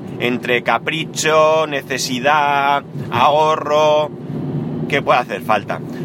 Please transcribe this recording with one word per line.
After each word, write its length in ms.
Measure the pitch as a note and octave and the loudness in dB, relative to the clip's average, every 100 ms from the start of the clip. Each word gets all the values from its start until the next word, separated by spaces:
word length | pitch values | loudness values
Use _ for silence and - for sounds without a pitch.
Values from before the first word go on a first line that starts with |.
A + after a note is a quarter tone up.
| - F#2 | -8 -4
Entre 440 | A#2+ B2 A#2 B2 | -2 -2 0 -2
capricho, 1040 | A#2 A#2 D#3+ D#3 D#3 - D#3 D#3 D#3 D#3+ D#3 | 2 0 0 -6 -6 -4 2 4 4 4 0
necesidad, 1160 | C#3 - B2+ C3 B2+ C3 D3+ C#3+ C#3+ C#3 C#3+ - - - | -4 -4 -4 -4 -2 2 2 2 2 2 0 -2 -10 -4
ahorro, 1000 | A#2+ C#3 D3+ D#3 D#3 D3 D3+ D3+ D3+ D3+ - - - - - - - - | 2 4 4 4 2 0 2 4 4 0 -6 -10 -8 -4 -4 -4 -4 -2
que 140 | C#3+ | 0
pueda 180 | C#3+ C#3+ | 2 2
hacer 220 | B2 G2+ | 2 -4
falta. 380 | - G#2+ - E2+ E2 - | -2 -2 -2 -8 -8 -8